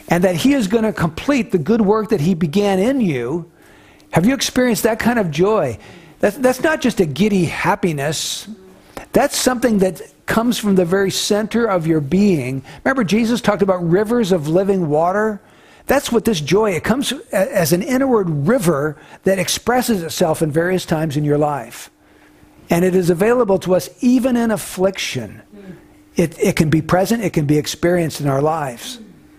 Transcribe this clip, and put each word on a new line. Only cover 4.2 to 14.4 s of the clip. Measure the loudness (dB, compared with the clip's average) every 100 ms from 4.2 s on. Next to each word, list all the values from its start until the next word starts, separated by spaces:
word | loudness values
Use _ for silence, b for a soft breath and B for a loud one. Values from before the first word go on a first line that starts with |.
you | 2
experienced | 0 -2 0 2 2
that | 0 0
kind | 0 0
of | -2
joy? | 0 2 2 -2 -6 B B B B
That's, | -2 0
that's | 0 0
not | -2 0
just | -2 0
a |
giddy | -2 2 2 2 0
happiness. | -2 -2 0 -2 -2 -4 -4 -6 -10 -12 -18 -20 -20 B B B
That's | 0 0 0
something | 0 2 0 2
that | 0 -2 -16 _ -2
comes | 0 0 0
from | 2 2
the |
very | 2 2 0
center | -2 -2 0 0 -2 0
of | 0 0
your | 0
being. | 2 2 4 2 -2 -6 -10 B
Remember, | -4 -2
Jesus | 0 0 0 0
talked | 0 0
about | 0 0 2
rivers | 0 2 0 2
of | 0